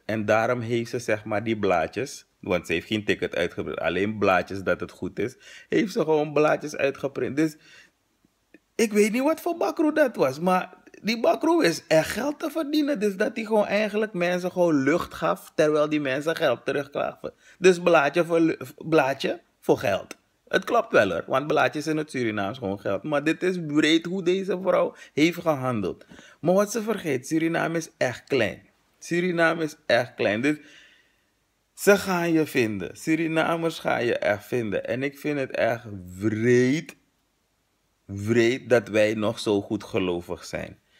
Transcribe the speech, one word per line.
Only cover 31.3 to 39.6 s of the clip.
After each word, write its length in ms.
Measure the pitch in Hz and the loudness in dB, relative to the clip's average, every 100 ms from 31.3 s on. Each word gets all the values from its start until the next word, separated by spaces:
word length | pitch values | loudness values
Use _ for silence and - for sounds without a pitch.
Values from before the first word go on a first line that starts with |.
| _ _ _ _ | _ _ _ _
ze 220 | - 190 202 | 0 4 4
gaan 360 | 190 180 170 | 2 0 2
je 140 | 160 143 | 2 2
vinden. 500 | 135 110 101 82 - | 0 0 -2 -8 -6
Surinamers 800 | - 160 160 160 156 170 165 160 | -2 -2 0 0 0 -2 -4 -4
gaan 260 | - 123 | -2 0
je 140 | 117 - | 0 0
echt 260 | - 104 | 0 -2
vinden. 420 | - 127 107 95 - | -2 -4 -2 -4 -4
En 160 | 123 | -4
ik 160 | 139 139 | -4 -6
vind 200 | 151 147 | -6 -4
het 120 | 131 | -4
echt 340 | - 113 120 117 98 90 92 | -2 -2 -2 -8 -14 -14 -4
wreed, 800 | 110 107 120 123 127 156 - - _ _ _ _ _ _ _ _ _ _ | -2 2 4 6 4 0 -4 -16 _ _ _ _ _ _ _ _ _ _
wreed 640 | - 98 104 117 117 131 113 | -12 -6 0 4 4 0 2
dat 200 | 120 101 | 2 4
wij 260 | 107 107 | 2 2
nog 240 | 110 104 113 | 2 -2 -2
zo 240 | 117 101 | 0 0